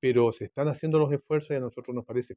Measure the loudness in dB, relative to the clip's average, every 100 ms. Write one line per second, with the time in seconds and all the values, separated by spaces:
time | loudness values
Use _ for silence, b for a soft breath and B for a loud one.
0 | 4 4 4 2 -10 -4 -2 -2 0 2
1 | 2 0 _ -4 -2 -4 -4 -10 -8 -8
2 | -4 -6 -6